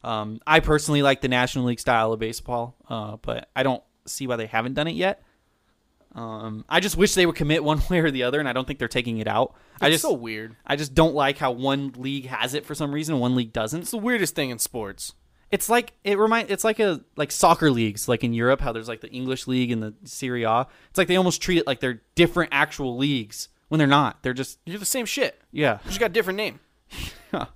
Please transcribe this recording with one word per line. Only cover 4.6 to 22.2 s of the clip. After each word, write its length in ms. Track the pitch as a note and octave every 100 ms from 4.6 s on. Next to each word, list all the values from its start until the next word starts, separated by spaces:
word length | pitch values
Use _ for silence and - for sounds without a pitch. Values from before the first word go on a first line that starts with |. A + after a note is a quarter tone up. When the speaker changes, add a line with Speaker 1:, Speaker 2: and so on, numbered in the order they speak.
| A#2+
Speaker 1:
done 140 | C3+ D#3
it 80 | D#3+
yet. 280 | F#3 - _ _ _ _ _ _ _ _ _
Um, 500 | - A2+ A2 A2 G#2+ -
I 100 | E3
just 160 | F#3+ E3
wish 180 | G#3
they 120 | - F3
would 100 | E3
commit 280 | D3+ D#3
one 180 | D3+ D3+ -
<laughs> 40 |
way 100 | F3+
or 120 | D#3+
the 120 | C3
other, 160 | B2 C#3+
and 80 | C#3+
I 60 |
don't 120 | B2 C3
think 140 | C#3
they're 80 | A#2+
taking 300 | C3 A#2+ A2+
it 100 | G#2+
out. 260 | G#2+ C3 - _ -
I 60 | C#3+
Speaker 2:
It's 80 | D#3+
Speaker 1:
just, 60 |
Speaker 2:
so 100 | D4+
weird. 420 | D3+ A#2 A2 A2+ A#2 -
Speaker 1:
I 100 | C#3+
just 180 | D3+
don't 200 | C3 D#3+ D3
like 220 | C#3 C#3+
how 140 | C#3
one 420 | B2 C3+ C#3 C#3 B2
league 300 | C3 C#3 B2+
has 260 | B2 B2
it 120 | C#3+ -
for 80 | D3
some 180 | D3
reason, 260 | D3 D#3 D3
one 160 | B2 B2+
league 160 | A2+
doesn't. 300 | A#2+ A2 D#3+
Speaker 2:
It's 100 | E3+
the 60 | A#3
weirdest 360 | A3 A#3+ F3+ -
thing 140 | C3+
in 100 | A#2
sports. 540 | - B2 G2+ G2 - - _ _ _
Speaker 1:
It's 160 | G3 -
like, 240 | A#3 A#3+ _
it 140 | G3+ G3+
remind, 320 | A3 A#3 G#3+
it's 140 | G3
like 160 | F3 E3+
a, 220 | G#3 D#3 _ -
like, 140 | D3
soccer 380 | - F3+ E3 D#3
leagues, 380 | A#2+ A2 G#2 -
like, 160 | A#2
in 100 | A#2+
Europe, 280 | A#2 A#2+ C3+
how 100 | C3
there's, 160 | A2+ A2+
like, 140 | A#2
the 80 | A2+
English 340 | B2+ B2+ C3 -
league 240 | B2+ B2
and 120 | A#2
the 100 | G#2+ G#2+ -
Serie 380 | - C3 B2
A. 240 | A2+ A#2 C3 - _
It's 80 | -
like 100 | E3+
they 80 | F3+
almost 240 | F3+ -
treat 160 | - E3+
it 100 | -
like 140 | B2+
they're 200 | C3 A#2 _
different 340 | -